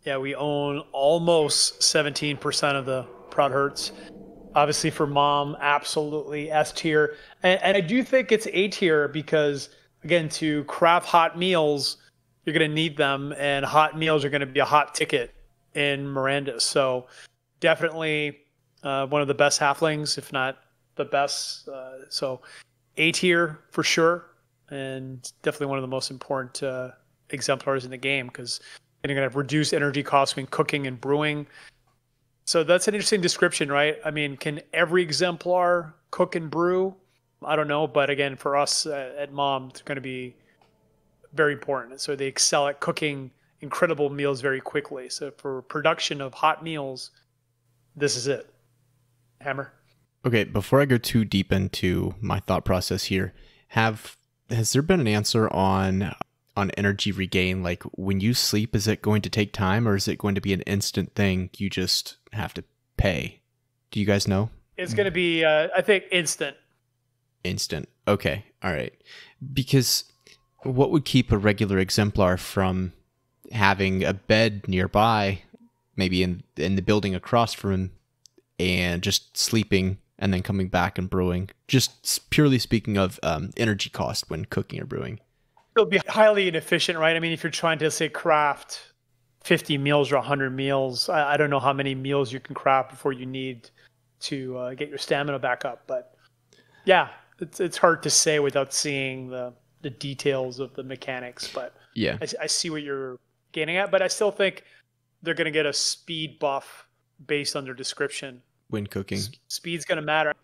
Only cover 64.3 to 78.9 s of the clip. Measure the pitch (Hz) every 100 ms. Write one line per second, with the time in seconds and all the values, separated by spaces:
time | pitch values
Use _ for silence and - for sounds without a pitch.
64.3 | 95 110 - _ - 180 208 202 170 175
65.3 | 165 160 151 170 190 185 196 190 185 156
66.3 | - 147 - _ _ _ _ _ _ _
67.3 | _ 87 95 - 78 - _ - 101 -
68.3 | 76 - _ - 76 60 _ _ - -
69.3 | _ 135 135 127 139 120 - - _ -
70.3 | _ _ _ - 127 139 165 135 135 123
71.3 | 110 101 101 104 95 95 - 104 104 92
72.3 | 90 - - 95 92 92 - _ _ _
73.3 | _ - 113 98 98 98 95 - 98 _
74.3 | 107 113 104 - 92 90 101 110 110 98
75.3 | 92 - - _ _ _ - 95 90 90
76.3 | 87 - - 80 95 90 107 101 90 -
77.3 | 120 117 - 101 95 92 - _ _ _
78.3 | _ _ _ 90 92 90